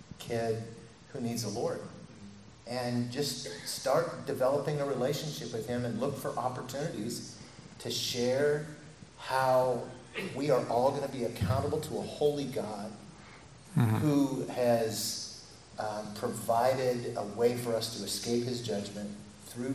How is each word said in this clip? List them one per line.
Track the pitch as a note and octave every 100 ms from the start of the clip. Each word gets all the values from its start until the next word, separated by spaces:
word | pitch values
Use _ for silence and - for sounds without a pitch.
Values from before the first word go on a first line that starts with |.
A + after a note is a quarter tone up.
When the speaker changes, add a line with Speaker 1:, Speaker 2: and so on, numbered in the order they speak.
| - -
Speaker 1:
kid | - A#2 A2+ A2 - - - - -
who | C3
needs | A#2 A#2
the | G2+ A2+
Lord." | - - - - - - G2+ - - - A#2
And | B2 B2 A#2+ A#2+
just | C3+ C#3+ - - - -
start | - C3 D3+ E3+ - -
developing | B2+ B2+ D3 D#3 D3
a |
relationship | C#3 A#2+ C3 D3+ D#3 - A#2
with | A2+ B2
him | B2
and | A#2+ G#2
look | C#3+ -
for | A2 A#2
opportunities | B2+ - B2 C#3 D#3+ G#2+ A#2+ A#2+ - - - - - -
to | A#2+
share | A#2 - A#2+ B2 C3+ D3 D3+ D#3 - - - - -
how | - C3 C3 B2+ B2+ A#2+ - - - - G2
we | A#2+ D3
are | B2 -
all | A#2 -
gonna | C#3+ C3+
be | B2+
accountable | A#2 - - C3+ C#3+ D3+
to | - A2+
a |
holy | - - D3 C#3+
God | A#2+ G#2+ G#2 G#2 G#2 - - - - - - - - D#3
Speaker 2:
Mm-hmm. | A2 A2+
Speaker 1:
who | D3+ C#3+ C3+ B2+ A#2+
has, | B2 A#2+ A#2 A2 G#2+ - - - - - - - -
um, | G#2+ G#2 G#2+
provided | - A#2+ G#2 A2+ A#2 B2+ C3 B2+ A#2+ A#2+ A2+
a | G#2 G#2+
way | A#2+ A#2+
for | A#2+
us | A2 - G2+
to |
escape | G2 - A#2+ A#2+
his | B2 A#2
judgment | G#2+ G2+ G#2 G#2 G#2 - - - -
through | A#2+ C3